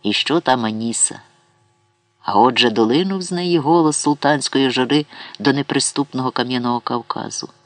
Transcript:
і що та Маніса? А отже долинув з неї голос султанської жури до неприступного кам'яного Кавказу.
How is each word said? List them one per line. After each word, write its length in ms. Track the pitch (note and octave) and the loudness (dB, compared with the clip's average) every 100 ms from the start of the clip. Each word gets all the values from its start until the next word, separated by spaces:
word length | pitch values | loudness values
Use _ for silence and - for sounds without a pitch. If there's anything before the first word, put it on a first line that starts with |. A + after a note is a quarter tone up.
і 100 | G#2+ | -2
що 260 | G2+ - D#3 | -2 0 0
та 180 | D3 B2+ | 2 0
Маніса? 600 | A2 A2 A#2 A2 - - - _ _ _ _ _ _ _ _ _ | 0 -4 -4 -4 -4 -6 -20 _ _ _ _ _ _ _ _ _
А 180 | - G2+ | -2 4
отже 300 | A#2+ A#2 A#2+ | 4 4 0
долинув 520 | A2 A2+ C3+ F#3+ G3 | 2 2 2 0 -4
з 100 | F3+ | -4
неї 260 | F3 F3+ E3+ | -4 0 0
голос 400 | C#3+ E3+ D#3 D3 | 4 4 4 2
султанської 720 | D3 C#3+ C#3+ D3 - C3+ C3+ | 0 0 2 0 0 0 0
жури 360 | B2 B2+ D3 D3 - - - | 0 0 0 -2 -12 -20 -2
до 140 | B2 | 0
неприступного 800 | C#3 C#3 C#3 - - C#3+ C3 B2+ | 0 0 -2 -2 -2 -4 -4 -4
кам'яного 480 | - B2 B2+ A#2+ A#2+ | -2 -2 -2 -2 -2
Кавказу. 720 | - B2 - A#2 A#2 - - _ | -2 -6 -6 -8 -8 -10 -12 _